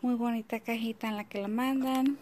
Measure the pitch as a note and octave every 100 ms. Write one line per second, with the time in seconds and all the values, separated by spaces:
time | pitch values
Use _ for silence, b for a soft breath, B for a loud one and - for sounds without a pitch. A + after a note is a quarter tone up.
0 | B3 A#3+ A#3+ A#3 G#3+ A3+ A3+ A#3 A3+ A3
1 | A3+ G#3+ G#3 G3+ G3+ G#3+ C4 C4+ C4 C4
2 | C4 C#4+